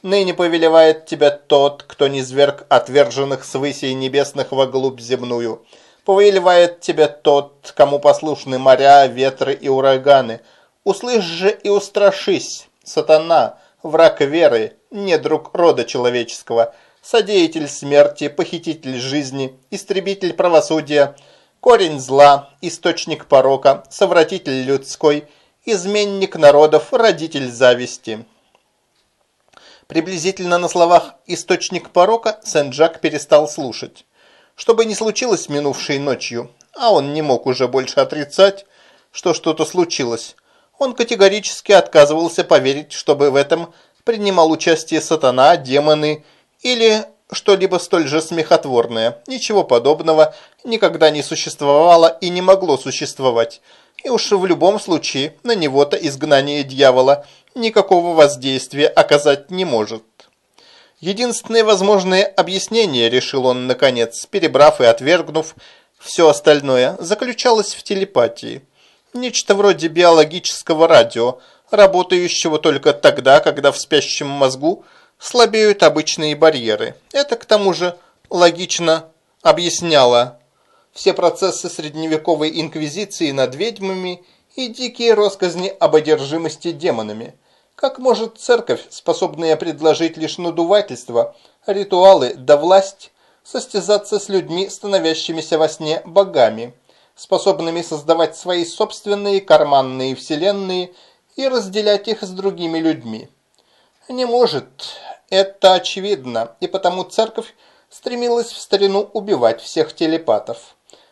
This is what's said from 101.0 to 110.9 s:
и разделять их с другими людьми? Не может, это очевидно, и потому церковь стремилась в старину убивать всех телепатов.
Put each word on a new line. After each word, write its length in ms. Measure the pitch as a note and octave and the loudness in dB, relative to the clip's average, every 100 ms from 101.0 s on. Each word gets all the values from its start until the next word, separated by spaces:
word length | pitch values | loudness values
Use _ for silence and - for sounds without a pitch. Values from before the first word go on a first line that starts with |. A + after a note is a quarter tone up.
| _ _ _ | _ _ _
и 140 | - C4+ | -6 -4
разделять 580 | B3+ G3 G3+ G#3 G3+ G3+ | -4 -4 -4 0 -2 -2
их 160 | G#3+ | -8
с 60 | F#3+ | -8
другими 500 | F#3 G3 E3+ E3 E3 | -8 -8 -6 -6 -4
людьми? 500 | D#3+ C#3+ A#2+ A2 - _ _ _ _ _ _ _ _ | -4 -4 -10 -14 -16 _ _ _ _ _ _ _ _
Не 160 | B3+ | -8
может, 440 | B3 A#3+ A#3+ C#3+ - _ - - - - _ | 0 2 2 0 -10 _ -20 -20 -20 -20 _
это 460 | F#3+ G3 - F#3+ | 0 0 4 4
очевидно, 800 | F#3 F3+ G3 G3 F#3 B2+ A2+ A#2 _ | 4 -2 -10 -6 -6 -6 -6 -8 _
и 80 | F3+ | -8
потому 340 | F#3+ F#3+ F#3 | -4 -4 -4
церковь 520 | F3 - A3 - - _ _ _ _ | -6 -4 -4 -6 -14 _ _ _ _
стремилась 600 | - B3 B3 A#3+ A#3 A#3 | -14 -10 -6 -2 -2 -4
в 80 | - | -12
старину 500 | - G3 G3 G3 G3+ | -6 0 0 0 -4
убивать 480 | A3+ G3+ D#3+ A#2 A2+ | -10 -4 0 0 0
всех 340 | - - D#3 | -8 -4 -4
телепатов. 840 | - E3 D#3+ D#3+ C3 - A#2 - _ _ | -4 -4 -4 -2 -4 -4 -16 -18 _ _